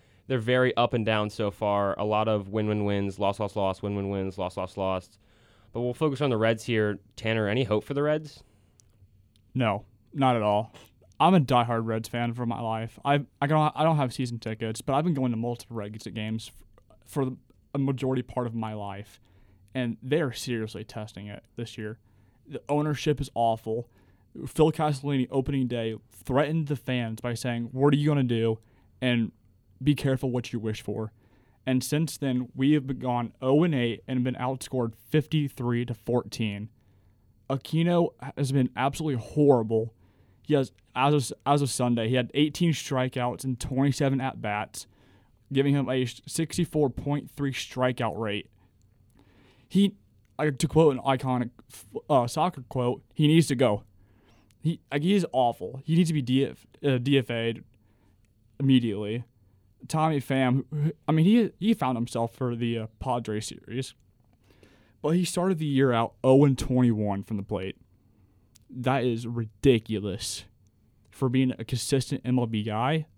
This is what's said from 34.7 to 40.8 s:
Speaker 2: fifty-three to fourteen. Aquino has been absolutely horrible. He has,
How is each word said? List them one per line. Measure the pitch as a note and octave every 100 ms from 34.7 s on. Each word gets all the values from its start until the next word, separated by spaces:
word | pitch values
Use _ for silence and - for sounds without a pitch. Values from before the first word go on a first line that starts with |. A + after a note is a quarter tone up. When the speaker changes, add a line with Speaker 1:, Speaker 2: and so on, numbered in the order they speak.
| C3 A#2 -
Speaker 2:
fifty-three | - D#3 C#3+ D#3 C#3+ - A#2+ A#2+
to | A#2+
fourteen. | A#2+ - A#2+ A2+ - A2 G2+ G#2+ _ _ _ _ _ _ _ -
Aquino | C3+ - D#3+ E3+ F3 F3 - C3+
has | - C3+
been | C#3 B2
absolutely | - C3+ - D#3 B2+
horrible. | - D3 C#3+ B2+ A2 A2+ A2+ - _ _ _ _
He | -
has, | D3 C3 _